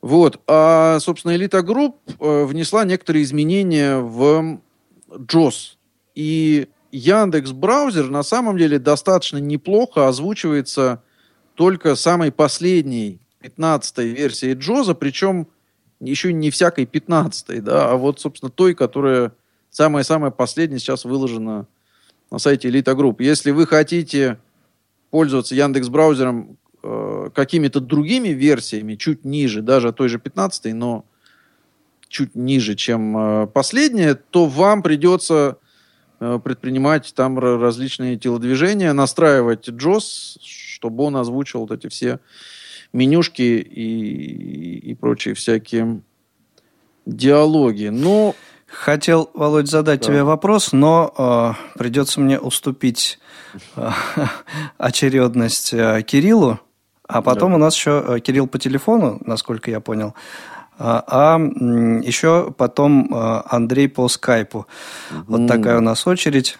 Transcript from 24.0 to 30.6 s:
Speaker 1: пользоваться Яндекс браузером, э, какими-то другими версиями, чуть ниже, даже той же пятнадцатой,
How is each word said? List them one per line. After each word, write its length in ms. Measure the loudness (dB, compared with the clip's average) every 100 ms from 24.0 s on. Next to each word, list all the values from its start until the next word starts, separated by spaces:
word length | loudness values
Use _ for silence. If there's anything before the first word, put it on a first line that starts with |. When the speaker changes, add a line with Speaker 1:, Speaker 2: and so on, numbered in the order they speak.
| -4 -2 -2 -4 _ _ _ _ _ _ _
Speaker 1:
пользоваться 440 | 0 2 0 -2
Яндекс 340 | 0 2 0 -2
браузером, 680 | 2 4 4 0 -2 -8 -18 _ _
э, 460 | -10 -8 -6 -8 -8
какими-то 460 | -4 0 0 0 -2
другими 480 | 0 0 2 0 0
версиями, 680 | 0 2 2 0 -8 -8
чуть 300 | -6 -4 -4 -4
ниже, 340 | -2 -2 -2
даже 320 | 2 2 2
той 160 | -2 -2
же 100 | -2
пятнадцатой, 540 | -8 -4 -4 -4